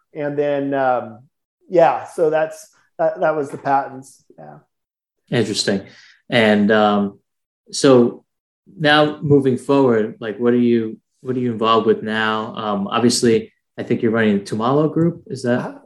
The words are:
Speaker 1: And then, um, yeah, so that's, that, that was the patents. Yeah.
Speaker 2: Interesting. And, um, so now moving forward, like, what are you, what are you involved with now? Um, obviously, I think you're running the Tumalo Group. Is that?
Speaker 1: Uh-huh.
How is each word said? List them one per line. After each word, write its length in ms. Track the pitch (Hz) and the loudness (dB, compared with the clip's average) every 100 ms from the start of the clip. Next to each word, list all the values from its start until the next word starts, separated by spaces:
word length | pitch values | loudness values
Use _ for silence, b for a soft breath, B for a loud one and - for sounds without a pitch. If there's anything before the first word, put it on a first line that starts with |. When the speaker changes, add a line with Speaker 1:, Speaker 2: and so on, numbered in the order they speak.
| _ | _
Speaker 1:
And 240 | 160 147 143 | -10 -8 -4
then, 340 | 147 143 139 | -2 -2 -4
um, 560 | 139 131 123 113 113 127 _ _ _ _ | -2 0 -2 -4 -16 _ _ _ _ _
yeah, 360 | 180 160 123 | 4 4 2
so 260 | - - 160 | -6 -2 0
that's, 400 | 156 156 - - _ _ _ | 0 -4 -8 -20 _ _ _
that, 220 | 160 165 | -4 0
that 160 | 175 156 | -2 -2
was 140 | 139 | -4
the 80 | 143 | -6
patents. 640 | 143 139 131 131 135 - _ - | -2 -2 -2 -12 -20 -20 _ -20
Yeah. 200 | 151 151 _ _ _ _ _ _ _ | -20 -20 _ _ _ _ _ _ _
Speaker 2:
Interesting. 560 | 127 107 101 - 98 - B B B _ | -2 -2 -2 -2 -4 -6 B B B _
And, 420 | 123 110 104 104 | 2 2 4 4
um, 480 | 110 104 104 101 - _ _ _ _ _ | 4 4 2 -2 -8 _ _ _ _ _
so 520 | - 143 127 120 - _ _ _ _ _ - | 0 4 6 4 -2 _ _ _ _ _ -4
now 420 | 147 151 151 151 | 2 4 2 0
moving 380 | 151 143 135 120 | 2 4 4 -2
forward, 580 | - 139 131 113 110 117 | 0 2 4 2 -2 -6
like, 180 | 113 101 | -12 -2
what 160 | 120 | 0
are 40 | 120 | 2
you, 400 | 120 117 110 110 _ _ | 2 2 -2 -10 _ _
what 140 | 127 127 | -8 -6
are 40 | |
you 120 | 123 | -4
involved 340 | 110 123 113 107 | -2 0 2 2
with 160 | 104 | 0
now? 520 | 107 110 110 110 110 | -2 -4 -2 -4 -6
Um, 320 | - 107 101 98 | -8 -6 -4 -4
obviously, 680 | 117 120 120 123 110 110 _ _ - | 0 0 2 2 0 -2 _ _ -14
I 40 | |
think 200 | 110 117 | -6 -2
you're 100 | 117 | 0
running 260 | 113 107 101 | 0 2 0
the 60 | |
Tumalo 480 | 98 107 113 139 151 | -2 -4 -2 0 0
Group. 320 | 151 165 170 - | 0 -2 -2 -14
Is 160 | 127 | -8
that? 140 | 123 123 | -4 -2
Speaker 1:
Uh-huh. 200 | 190 285 | -4 -12